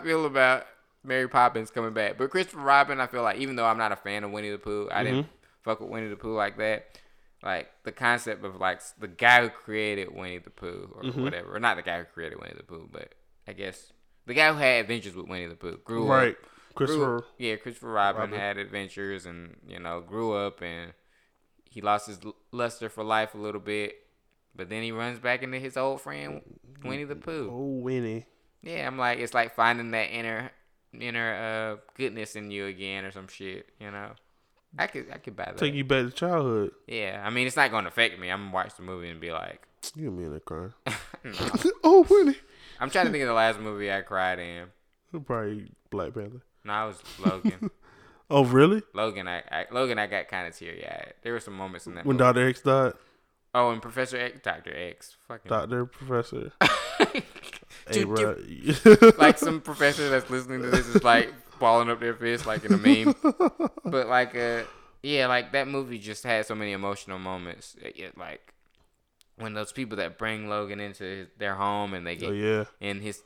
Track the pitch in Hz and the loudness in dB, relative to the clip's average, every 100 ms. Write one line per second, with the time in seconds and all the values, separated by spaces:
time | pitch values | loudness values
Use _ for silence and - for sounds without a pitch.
0 | 165 160 151 135 127 127 - - _ _ | 0 0 2 4 6 4 -2 -20 _ _
1 | 135 127 123 131 123 113 110 120 113 113 | -4 -2 2 4 4 2 -6 -6 -4 -2
2 | 104 107 127 185 180 151 139 139 143 135 | -2 -2 -2 -2 -4 -2 4 6 6 0
3 | 123 127 113 101 135 123 113 113 110 98 | -4 0 -2 -2 -4 0 2 2 0 -2
4 | 98 104 101 104 104 101 107 104 101 104 | -6 -6 -6 -8 -8 -8 -6 -6 -2 -2
5 | 127 131 151 _ _ _ 117 110 95 113 | 0 -2 -4 _ _ _ -6 -6 -6 -8
6 | 110 101 113 110 101 101 107 107 - - | -8 -10 -6 -2 -2 -2 -2 -2 -6 -20
7 | _ _ _ _ 98 87 - _ 123 - | _ _ _ _ -6 -6 -8 _ -16 -2
8 | 120 120 117 107 98 92 92 - - - | 0 0 -2 -8 -10 -2 -2 -2 -10 -16
9 | 104 85 120 123 117 - - 107 107 101 | -14 2 8 8 6 -6 -8 -4 -2 -4
10 | 92 - 92 87 - - 92 92 95 104 | -8 -10 -12 -12 -16 -14 -12 -12 -16 -12
11 | 127 131 135 87 90 104 117 87 90 85 | -8 -4 -6 -6 -10 -2 -2 -2 -4 -6
12 | 85 85 80 - - 76 82 82 - 76 | -8 -12 -10 -10 -16 -18 -18 -18 -16 -18
13 | - _ _ _ - 95 95 - - _ | -18 _ _ _ -20 -12 -12 -12 -20 _
14 | _ _ - 131 156 151 131 120 104 117 | _ _ -4 4 4 4 4 4 0 -6
15 | 98 90 85 90 85 82 87 - - 113 | -8 -14 -10 -10 -10 -12 -12 -12 -8 -2
16 | 110 131 120 - - - _ - 139 156 | 2 4 2 -2 -18 -20 _ -4 -2 0
17 | 135 120 - - 120 107 123 117 120 107 | 0 -2 -8 -8 -6 -6 -10 -14 -4 0
18 | 101 110 104 104 101 101 98 101 95 98 | 2 0 -6 -6 -6 -6 -8 -10 -10 -10
19 | 98 95 87 85 85 - 95 90 85 87 | -8 -10 -12 -16 -18 -20 -20 -14 -10 -10
20 | 85 110 113 101 101 - 87 85 85 - | -8 -6 -2 -2 -4 -6 -12 -10 -14 -20
21 | _ _ _ _ _ _ _ 110 104 104 | _ _ _ _ _ _ _ -6 0 0
22 | 107 95 104 - _ 120 120 - 113 110 | -2 -14 -16 -18 _ -6 -6 -6 -12 -8
23 | 107 110 110 104 104 104 104 104 104 - | -2 0 0 -6 -10 -8 -6 -6 -6 -10
24 | _ _ _ _ _ - 90 110 113 113 | _ _ _ _ _ -16 -12 -8 -8 -6
25 | 120 117 123 127 131 131 135 131 135 135 | -8 -6 -4 -4 -4 -10 -8 -4 -4 -4
26 | 139 147 143 147 - - - 139 127 135 | -10 -12 -12 -14 -18 -20 -20 -16 -10 -10
27 | 143 147 165 160 123 123 139 131 127 127 | -8 -12 -10 -8 -8 -8 -6 -6 -4 -4
28 | 113 113 - _ _ _ 160 165 127 131 | -4 -6 -10 _ _ _ -12 -8 -8 -2
29 | 123 123 120 120 117 - 117 120 117 113 | -2 -2 -2 0 0 2 2 2 -2 -4
30 | 95 117 113 113 127 _ _ _ _ 117 | -4 -6 -6 -8 -10 _ _ _ _ -12
31 | 120 117 113 104 113 110 110 104 _ - | -8 -4 -4 -4 -6 -4 -6 -8 _ -8
32 | 131 110 107 107 104 101 98 92 98 98 | -8 -6 -12 -12 -12 -10 -10 -10 -10 -10
33 | 95 95 95 - 95 95 - _ 104 101 | -10 -14 -18 -14 -12 -14 -18 _ -16 -14
34 | 104 - _ _ _ _ _ 156 196 131 | -16 -18 _ _ _ _ _ -6 -6 -6
35 | - - 127 92 - - 147 143 135 135 | -14 -16 -16 -12 -12 -4 -4 -4 0 0
36 | 123 - 175 170 131 110 101 - - 113 | 0 -4 -2 0 0 0 -2 -6 -10 -8
37 | 98 101 101 123 127 147 131 110 90 117 | -6 -6 -4 -2 -2 2 2 2 -2 0
38 | 113 87 90 98 98 92 92 - 92 90 | 0 0 -6 -6 -4 -6 -6 -10 -12 -10
39 | 85 82 85 82 87 80 _ _ - 151 | -12 -12 -8 -8 -10 -16 _ _ -16 -10
40 | 147 90 80 78 - 80 92 - 127 107 | -8 -8 -8 -10 -10 -10 -12 -10 -10 -10
41 | - - 127 92 - - 349 453 330 381 | -12 -18 -14 -8 -4 0 0 4 10 10
42 | - 403 294 269 - - - - 131 185 | 10 8 8 2 -8 -20 -20 -8 -2 2
43 | 180 151 127 113 113 107 107 101 101 98 | 2 2 2 4 4 2 -6 -4 -2 -4
44 | - 95 92 90 87 85 90 _ _ _ | -2 0 0 -2 -6 -12 -14 _ _ _
45 | _ 165 135 117 107 107 92 - - 101 | _ -14 -6 -4 -4 -8 -12 -20 -10 -6
46 | 87 110 104 127 _ _ 107 104 110 92 | -6 -8 -12 -16 _ _ -6 -4 -4 -8
47 | - - 95 92 220 95 214 _ - - | -18 -2 -2 0 -2 -2 -10 _ -20 -20
48 | - _ - 139 123 131 160 214 - 104 | -20 _ 2 4 6 8 6 4 -2 -6
49 | 110 98 90 87 - 78 92 123 131 107 | -6 -4 -8 -8 -6 -8 -6 -4 -2 -2
50 | 101 98 78 95 85 - 85 85 78 78 | -2 -4 -6 -8 -8 -12 -14 -14 -12 -12
51 | 73 - 117 117 107 95 95 87 - 87 | -14 -12 -8 -8 -8 -10 -10 -10 -14 -6
52 | 139 127 127 123 127 123 139 135 127 - | 0 6 6 6 4 2 2 4 2 -2
53 | _ _ _ _ _ 127 120 113 113 120 | _ _ _ _ _ 2 2 0 -8 -6
54 | 127 123 123 - 98 80 - 76 87 - | -4 -4 -6 -6 -6 -6 -8 -10 -10 -12
55 | - _ - 117 - 110 110 123 123 - | -20 _ -18 -16 -2 -2 0 -4 -4 -8
56 | 131 123 - 120 - - - 571 - - | -2 -2 -2 -8 -10 2 4 4 -4 0
57 | - 262 - - - - - - - 107 | 0 0 -8 -18 -18 -18 -20 -20 -2 0
58 | 95 110 107 - - 80 - 139 220 202 | 2 2 0 -2 -10 -6 -2 8 12 12
59 | 226 - 151 - 160 160 151 147 143 139 | 12 12 8 8 0 -2 -6 2 2 4
60 | 143 131 127 127 127 131 123 127 120 127 | 2 2 0 -6 -4 -6 0 0 4 4
61 | 123 117 110 - - - 117 117 117 117 | 8 6 4 -6 -20 0 4 6 4 -2
62 | 117 113 117 120 110 107 - 190 247 277 | -4 -2 -2 -2 -2 -4 2 4 6 6
63 | 285 - 311 - 359 - 302 - - 135 | 6 2 0 2 0 0 -6 -6 -4 -2
64 | 117 127 120 120 120 117 110 - - _ | 2 2 2 -2 -2 -2 -6 -16 -20 _
65 | 139 143 127 123 123 139 135 139 127 117 | -2 0 2 0 0 -4 -2 -6 -6 -10
66 | 104 104 127 110 107 107 104 98 98 101 | -12 -10 -2 0 0 -6 -6 -4 -4 -6
67 | - 92 92 92 87 - - - - - | -8 -10 -8 -8 -10 -14 -18 -18 -18 -16
68 | 90 - 85 - _ _ _ _ _ _ | -18 -16 -16 -16 _ _ _ _ _ _
69 | _ _ _ - 110 104 104 135 117 101 | _ _ _ -16 -12 -10 -10 -10 -8 -6
70 | 85 - 110 107 104 104 101 101 101 98 | -6 -6 -6 -6 -6 -6 -6 -8 -12 -10
71 | 95 98 90 - 101 98 101 104 101 92 | -12 -12 -14 -8 -6 -2 -2 -2 -4 -6
72 | 85 85 87 104 107 107 107 - 101 101 | -8 -6 -6 -2 0 0 -2 -8 -8 -8
73 | 104 - | -8 -12